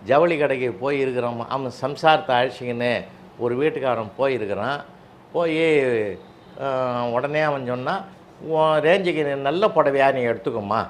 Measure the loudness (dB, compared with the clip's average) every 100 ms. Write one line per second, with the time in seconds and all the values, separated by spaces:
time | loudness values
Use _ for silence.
0 | 2 4 4 2 0 0 -2 -4 -4 -2
1 | -2 -2 -4 -4 -6 -6 -6 -6 -6 0
2 | 4 4 4 0 0 -4 -8 -2 -2 -2
3 | -4 -18 -20 -4 -2 0 0 0 -2 -2
4 | -4 -2 -2 0 -4 -4 -4 -6 -10 -20
5 | -20 -20 -8 -4 -2 0 2 4 2 0
6 | -2 -6 -14 -20 -20 -8 -4 -2 -2 -2
7 | -2 -2 0 0 0 0 -4 -4 -4 -4
8 | -6 -18 -20 -16 -4 0 2 4 4 4
9 | 2 0 -2 -2 -2 2 2 4 4 6
10 | 4 4 0 0 -2 -4 -2 0 -2